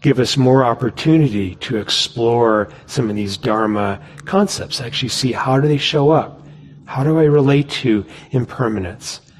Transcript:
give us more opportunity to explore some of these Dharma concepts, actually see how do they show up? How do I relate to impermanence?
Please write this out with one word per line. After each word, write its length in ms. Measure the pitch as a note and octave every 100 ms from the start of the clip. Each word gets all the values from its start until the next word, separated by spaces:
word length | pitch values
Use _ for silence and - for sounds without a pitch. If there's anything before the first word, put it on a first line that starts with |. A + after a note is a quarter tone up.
give 180 | C#3+ B2
us 180 | A#2 C3+
more 260 | B2+ C3
opportunity 920 | B2 A#2 B2 - D#3 D#3+ C#3 G#2 F#2+ F2+
to 220 | - A2
explore 920 | G2+ - - B2 A#2 A#2 A#2 G#2+ G2+ - -
some 240 | C#3 A2+
of 60 | G#2
these 200 | G2+ G2
Dharma 640 | B2 G#2+ G#2+ G#2 G2+ G2+ - - -
concepts, 540 | G3 G3+ - - -
actually 300 | A#2+ - B2+
see 220 | - C3
how 280 | A2+ C3 C3+
do 80 | D3+
they 100 | D3
show 340 | - D#3 C#3+
up? 340 | D#3 - - - - - - -
How 180 | C3
do 140 | D3 D#3+
I 40 |
relate 460 | D3+ D3 C3+ C#3+ C#3+ -
to 240 | B2+ G#2+ F#2+ - -
impermanence? 920 | B2+ A#2 - A#2 G#2+ F2+ - - - _ -